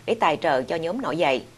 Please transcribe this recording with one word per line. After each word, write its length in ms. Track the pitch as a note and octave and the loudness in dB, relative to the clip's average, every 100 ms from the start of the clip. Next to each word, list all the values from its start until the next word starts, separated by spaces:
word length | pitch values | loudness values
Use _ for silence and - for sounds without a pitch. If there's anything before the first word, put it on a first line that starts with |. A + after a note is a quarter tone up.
để 100 | - A#3 | -4 0
tài 180 | F3+ D3 | 2 2
trợ 240 | E3 C3 | 2 2
cho 140 | B2 | 0
nhóm 260 | E3 E3 A3 | -4 -4 -4
nổi 160 | D#3 D#3 | -4 0
dậy. 260 | D3+ B2+ - | 2 0 -4